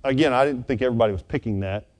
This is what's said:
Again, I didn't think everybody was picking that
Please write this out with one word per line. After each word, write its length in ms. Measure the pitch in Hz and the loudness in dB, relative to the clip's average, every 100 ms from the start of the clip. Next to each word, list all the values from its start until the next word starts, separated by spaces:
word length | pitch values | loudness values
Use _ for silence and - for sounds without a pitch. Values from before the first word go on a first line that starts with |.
Again, 280 | 135 135 156 | 0 2 2
I 140 | 127 143 | 4 2
didn't 200 | 127 120 | 0 -6
think 160 | 117 | -2
everybody 300 | 127 117 113 | 0 2 2
was 120 | 95 | 0
picking 360 | - 147 117 98 | -6 -6 -4 -4
that 280 | 98 101 - | -4 -6 -10